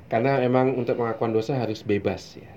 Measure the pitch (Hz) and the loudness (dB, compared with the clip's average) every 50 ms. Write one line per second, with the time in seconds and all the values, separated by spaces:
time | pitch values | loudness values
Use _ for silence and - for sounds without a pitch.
0 | - - - 117 120 139 139 127 127 123 127 131 127 135 131 123 120 127 120 120 | -8 -2 -2 0 2 2 2 2 2 4 4 4 4 4 2 0 0 -2 0 0
1 | 117 113 110 - 117 113 110 110 110 - 143 127 113 107 107 - - 107 101 98 | 0 -2 -2 -2 -2 0 0 0 0 0 -2 -2 -2 -4 -4 -6 -2 -2 -2 0
2 | 92 104 92 - - - - - - - - | 0 -2 -4 -4 -8 -16 -18 -18 -18 -18 -18